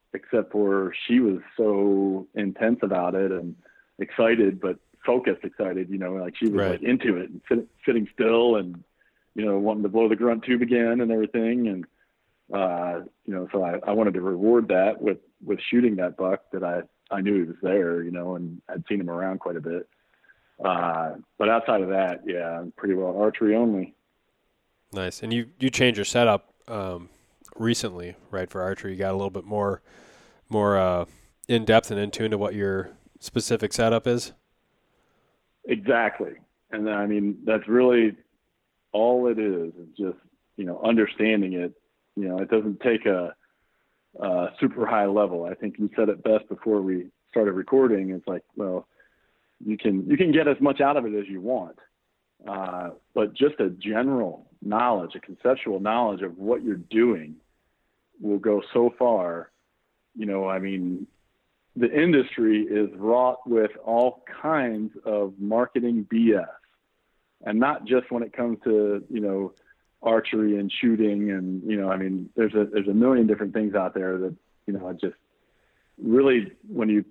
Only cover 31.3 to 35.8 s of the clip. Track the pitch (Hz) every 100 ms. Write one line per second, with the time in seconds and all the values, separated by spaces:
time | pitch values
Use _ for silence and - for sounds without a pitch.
31.3 | _ - 117 110 113 - 101 104 - 110
32.3 | 107 104 104 98 95 92 - _ _ -
33.3 | - - 113 107 - 113 113 123 120 -
34.3 | - _ _ _ _ _ _ _ _ _
35.3 | _ _ _ - 117